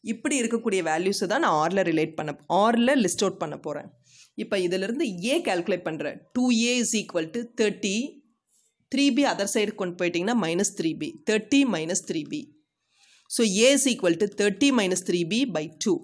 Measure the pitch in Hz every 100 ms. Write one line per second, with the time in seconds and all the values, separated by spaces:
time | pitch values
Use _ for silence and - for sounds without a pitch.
0 | 214 226 302 285 226 226 233 190 160 160
1 | 185 196 180 226 285 156 160 190 175 156
2 | 160 156 156 143 _ 175 214 233 240 285
3 | 190 - 196 190 165 143 156 147 - _
4 | _ - - - 214 202 180 185 196 247
5 | 285 180 208 311 - 185 175 180 175 156
6 | 147 - _ 247 254 226 240 247 233 214
7 | - 175 160 233 240 - 214 - 202 208
8 | 285 - _ _ _ _ _ _ _ 269
9 | 277 262 269 170 196 226 208 214 185 175
10 | 175 170 190 240 165 170 - - 160 -
11 | 151 - - 214 214 277 269 170 160 175
12 | - 165 151 151 - _ _ _ _ _
13 | _ _ _ - 226 190 247 277 269 233
14 | 180 170 202 - 208 196 277 254 190 185
15 | - 180 165 220 277 165 156 - 220 170